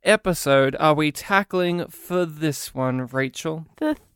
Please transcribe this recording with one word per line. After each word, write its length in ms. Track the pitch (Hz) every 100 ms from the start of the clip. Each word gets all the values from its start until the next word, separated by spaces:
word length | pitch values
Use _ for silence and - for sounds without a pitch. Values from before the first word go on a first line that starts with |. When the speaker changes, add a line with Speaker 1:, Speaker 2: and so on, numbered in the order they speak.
Speaker 1:
episode 720 | - 214 190 165 143 135 135 143
are 140 | 156
we 180 | 151 151
tackling 760 | - - 196 202 185 175 175 -
for 380 | - - 180 170
this 480 | 151 156 135 -
one, 340 | 131 131 127 127
Rachel? 580 | 131 135 - 160 160 156 -
Speaker 2:
The 180 | 302 302 _